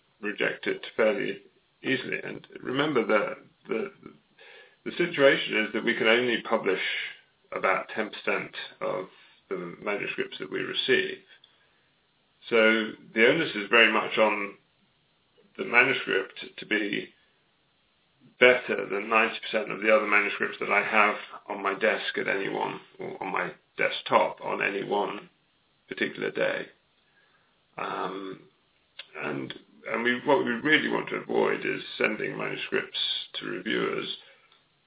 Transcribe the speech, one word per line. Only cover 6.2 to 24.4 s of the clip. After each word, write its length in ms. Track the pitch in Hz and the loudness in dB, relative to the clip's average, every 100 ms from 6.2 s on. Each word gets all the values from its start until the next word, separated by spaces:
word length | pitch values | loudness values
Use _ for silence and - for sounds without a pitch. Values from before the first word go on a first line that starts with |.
| 123 107 - | 4 0 0
publish 320 | 110 98 92 - - - - _ _ _ | 0 2 0 -2 -4 -8 -12 _ _ _
about 380 | - 98 92 - | -2 0 0 -2
ten 160 | 110 104 | -6 -6
percent 420 | - - 95 90 - - - | -6 -4 -4 -4 -10 -14 -6
of 260 | - 95 92 - - _ - | -4 -4 -6 -14 -20 _ -10
the 260 | 92 87 85 | -8 -8 -8
manuscripts 540 | 104 98 95 - 104 - | -6 -4 -4 -4 -6 -8
that 100 | 107 | -8
we 100 | 98 | -6
receive. 580 | 92 - - 127 - - - - _ _ _ _ _ _ _ _ _ _ - | -4 -2 2 2 0 -8 -16 -20 _ _ _ _ _ _ _ _ _ _ 0
So 420 | 117 110 113 110 - - | 6 6 4 0 -8 -4
the 140 | 113 120 | 4 4
onus 220 | 160 147 107 | 4 0 -4
is 140 | 98 | 4
very 220 | 117 110 | 6 6
much 260 | 107 - 113 | 4 0 4
on 360 | 107 101 101 - _ _ _ _ _ _ _ _ _ - | 4 2 -4 -10 _ _ _ _ _ _ _ _ _ -10
the 80 | 104 | 2
manuscript 760 | 120 135 - - 98 - - - - | 4 4 2 0 -2 -2 -10 -14 -12
to 80 | - | -2
be 440 | 107 104 - - _ _ _ _ _ _ _ _ _ _ _ - - | -2 0 -4 -6 _ _ _ _ _ _ _ _ _ _ _ -20 6
better 480 | 127 123 - 101 98 | 6 6 2 -4 -2
than 200 | 98 110 | -4 2
ninety 280 | 110 113 - | 2 2 -2
percent 280 | - 110 - | -4 -4 -2
of 120 | 101 | -2
the 120 | 110 | 4
other 140 | 107 104 | 4 6
manuscripts 500 | 104 101 - 104 - | 2 2 -2 -4 -4
that 100 | - | 0
I 100 | 101 | 2
have 340 | - 110 104 104 - - - | 4 4 4 2 -8 -14 -10
on 120 | 101 | -4
my 120 | 98 | -2
desk 440 | 95 110 98 - 101 | 2 2 2 -2 -4
at 120 | 101 | -2
any 180 | 98 101 | -2 -2
one, 320 | 104 101 90 - - | -4 -4 -6 -14 -14
or 220 | 87 - | -12 -8
on 120 | 95 | -6
my 180 | 90 87 - _ - | -4 -4 -8 _ -2
desktop 600 | 104 - - 120 - - | -2 -2 2 2 2 -2